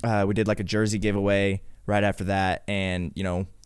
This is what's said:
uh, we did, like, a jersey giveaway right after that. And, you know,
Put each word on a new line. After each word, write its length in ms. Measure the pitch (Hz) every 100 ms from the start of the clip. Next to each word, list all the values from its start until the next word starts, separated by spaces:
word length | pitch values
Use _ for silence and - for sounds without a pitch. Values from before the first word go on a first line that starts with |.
uh, 220 | 117 104 98
we 60 |
did, 140 | 104 107
like, 120 | 104
a 40 |
jersey 340 | 95 107 107 104
giveaway 640 | 104 101 98 98 98 95 - - -
right 180 | 104
after 200 | 101 -
that. 400 | 95 95 95 - -
And, 440 | 101 95 90 85
you 100 | 90
know, 220 | 95 90 95 -